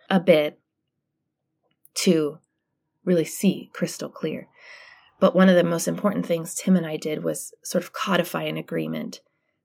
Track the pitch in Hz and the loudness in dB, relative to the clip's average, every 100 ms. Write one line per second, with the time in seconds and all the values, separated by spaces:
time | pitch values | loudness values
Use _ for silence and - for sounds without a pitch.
0 | - 190 170 156 151 - _ _ _ _ | 0 0 6 4 4 -6 _ _ _ _
1 | _ _ _ _ _ _ _ _ _ - | _ _ _ _ _ _ _ _ _ -2
2 | - 165 147 156 _ _ _ _ _ _ | 2 4 2 -6 _ _ _ _ _ _
3 | - 175 160 - 196 - - - 170 - | 0 0 0 0 0 0 -6 -8 -8 -6
4 | 147 - 160 147 - _ - - - _ | -12 -8 -8 -8 -12 _ -20 -20 -20 _
5 | _ - 196 180 190 180 170 170 175 170 | _ 0 2 6 6 6 4 0 -2 -2
6 | 202 190 - 170 165 - - 185 160 156 | -2 -2 -2 -4 -4 -6 2 2 2 -6
7 | 156 156 165 156 - - - 180 - - | -6 -4 -4 -6 -10 -16 -6 -6 -6 -8
8 | 190 175 175 165 156 160 160 165 160 - | -2 0 0 -4 -6 -8 -6 -6 -4 -6
9 | 156 - _ _ _ _ | -8 -14 _ _ _ _